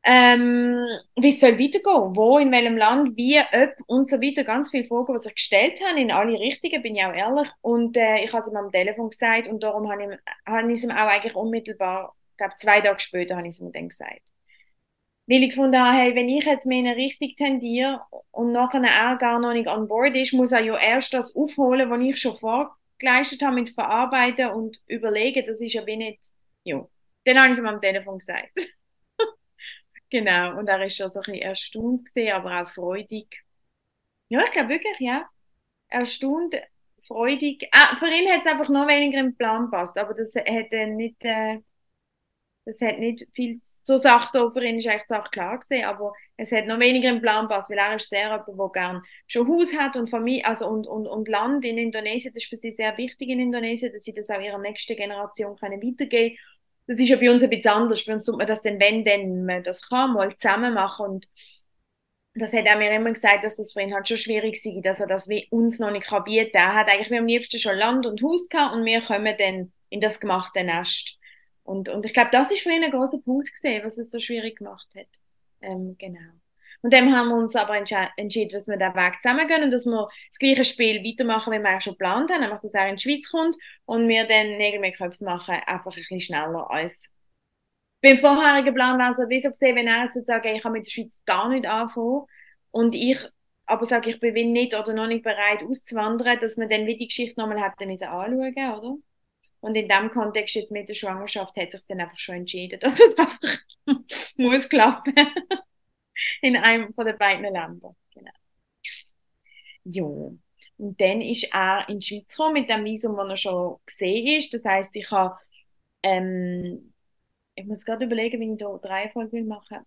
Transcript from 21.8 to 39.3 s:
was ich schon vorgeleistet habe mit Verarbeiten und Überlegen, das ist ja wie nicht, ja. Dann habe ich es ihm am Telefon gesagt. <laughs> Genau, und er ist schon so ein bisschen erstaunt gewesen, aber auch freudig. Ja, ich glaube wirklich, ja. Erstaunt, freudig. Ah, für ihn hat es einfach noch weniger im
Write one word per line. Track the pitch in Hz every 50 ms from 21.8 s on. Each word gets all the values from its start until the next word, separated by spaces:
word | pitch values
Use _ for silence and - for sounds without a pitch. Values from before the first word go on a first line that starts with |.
| 262 233
was | 240 240
ich | 254 262 277 -
schon | - 247 - -
vorgeleistet | - 220 226 254 294 - - _ _ _ _ _ 254 262 247 254 285 277 277 -
habe | 285 277 254
mit | 247 240 233 -
Verarbeiten | - 220 214 208 226 262 262 269 262 240 247 247 254 254 233
und | 196 226 226 220 220 - _ _
Überlegen, | 220 226 220 220 208 208 220 269 269 269 -
das | 220 226 220
ist | 240 226 226
ja | 220 202
wie | 208 220
nicht, | 220 226 220 208 _ - _ _ _ _ _ _ _ _
ja. | 170 151 - - _ _ _ _ _ _ _ _
Dann | 254 254 269
habe | 262 254
ich | 254
es | 247
ihm | 233
am | 220 208 208
Telefon | 202 190 190 196 196 196 190 190
gesagt. | - - - - - _ _
<laughs> | - 339 - _ _ _ _ _ _ _ _ _ - 440 440 440 _ _ _ _ _ - - - - _ _ _ - _ _
Genau, | - 233 214 190 180 175 180 175 185 190
und | 214 202
er | 190 185 190
ist | 196 190
schon | - 196 190
so | 190 196
ein | 190
bisschen | 208 202 -
erstaunt | - 190 190 185 - - - 220 226 240 254 247 247 - _
gewesen, | 254 226 214
aber | 196 185 180 180 180 175
auch | 175 175
freudig. | - 185 175 175 185 202 208 _ 220 214 208 _ - - _ _ _ _ _ _ _ _ _ _ _ _ _ _ _ _ _ _
Ja, | 226 254 427
ich | 466
glaube | - 339 254 226
wirklich, | - 440 427 427 392 -
ja. | 262 240 247 285 349 - _ _ _ _ _ _ _ _ _ _ _ _
Erstaunt, | - 247 247 240 - - 262 269 285 330 349 320 311 - - _ _ _ _ _ _ _ _
freudig. | _ 226 220 233 254 285 262 294 294 277 _ - -
Ah, | - 277 285 - 262 -
für | 320 330
ihn | 320 339 370 392
hat | 370 330 349
es | 330
einfach | 302 269 302 -
noch | 277 277 285 294
weniger | 294 285 294 285 269 277
im | 269 262